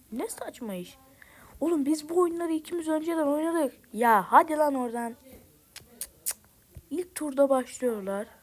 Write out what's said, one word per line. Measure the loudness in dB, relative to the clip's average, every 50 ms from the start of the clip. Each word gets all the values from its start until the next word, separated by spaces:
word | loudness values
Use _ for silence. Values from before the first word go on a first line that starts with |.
| -20 -14
Ne | -10 -8 -8 -8
saçma | -10 -10 -12 -14 -14 -12 -10 -8 -8
iş. | -8 -10 -12 -16 -20 -20 -20 -20 _ -20 -20 -20 -20 -20 -20 -10 -4
Oğlum | -2 0 2 2 2
biz | 2 0 -2 -2 -2
bu | 2 2
oyunları | 2 2 0 -2 -2 -2 -2
ikimiz | -4 -4 -6 -6 -6 -2 -2
önceden | -2 -2 -2 -2 -2 0 2 2
oynadık. | 2 0 0 0 0 0 0 -2 -4 -8 -18 _ -4
Ya | 0 4 6 6 6 6 6
hadi | 6 6 6 6 4 2
lan | 2 2 2
oradan. | 0 -2 -4 -4 -6 -6 -8 -8 -12 -18 -20 -20 -20 -20 -20 _ _ _ _ -20 -20 -20 -18 -14 -14 -14 -14 -14 _ -8 -8 -8 -10 -12 -20 _ _ _ _ -20 -20 -12 -8
İlk | -6 -6 -6 -6 -8
turda | -8 -6 -2 2 4 4 4
başlıyorlar. | 4 2 0 -2 -6 -4 -2 -2 -2 -2 -4 -4 -4 -6 -6 -8 -14 -20